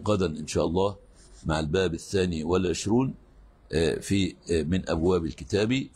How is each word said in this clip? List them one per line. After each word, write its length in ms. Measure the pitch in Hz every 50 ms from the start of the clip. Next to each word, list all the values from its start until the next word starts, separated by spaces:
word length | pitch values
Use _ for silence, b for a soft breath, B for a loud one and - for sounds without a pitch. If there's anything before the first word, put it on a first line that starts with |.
| -
غداً 180 | - 104 95 92
إن 220 | 82 76 76 78
شاء 180 | - - 90 80
الله 300 | 82 85 90 98 101 101 - - - B B B B B B B
مع 140 | 76 78 78
الباب 340 | 80 73 85 95 95 87 82
الثاني 500 | 80 - - - 95 92 90 85 78 78
والعشرون، 680 | 80 90 95 92 87 82 - - 98 110 123 135 135 - - - - - - - - - - - -
آه، 280 | - 78 82 73 - -
في، 360 | - - 95 101 95 85 - - - -
آه، 120 | 85 80 73
من 260 | 78 92 92 - -
أبواب 360 | 87 80 80 92 92 90 80
الكتاب 440 | 73 - - 76 - 107 98 107 110 127
في 160 | 135 - - -